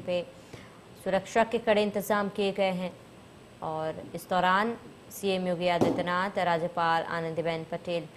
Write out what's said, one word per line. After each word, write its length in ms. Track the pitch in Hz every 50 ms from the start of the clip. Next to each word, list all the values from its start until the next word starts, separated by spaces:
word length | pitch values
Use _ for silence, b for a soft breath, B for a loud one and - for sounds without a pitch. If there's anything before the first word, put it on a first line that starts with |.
| 175
पे। 200 | - 180 175 170 - B B B B B B B B B B - - - - -
सुरक्षा 400 | 190 180 190 190 - - 233 226
के 140 | 226 233 226
कड़े 240 | 226 233 214 208 208
इंतजाम 460 | 208 202 208 190 - 214 208 202 196
किए 240 | - - 202 196 190
गए 180 | 208 196 190
हैं 260 | 185 180 185 175 - - - - - - - - - - - - - - -
और 400 | 165 156 156 156 160 156 170 - 147 -
इस 140 | 170 - -
दौरान 480 | 196 180 175 185 185 196 214 233 233 220 - - - - - -
सीएम 380 | - - - 196 185 185 185 185
योगी 200 | 180 165 180 180
आदित्यनाथ, 720 | 175 170 - - - - 175 175 180 180 185 208 202 202
राज्यपाल 640 | 180 175 170 165 160 175 170 175 170 165 165 165 165
आनंदीबेन 600 | - - 170 165 165 160 165 160 165 165 165 160
पटेल 440 | 160 - 165 - 180 175 170 156 160 -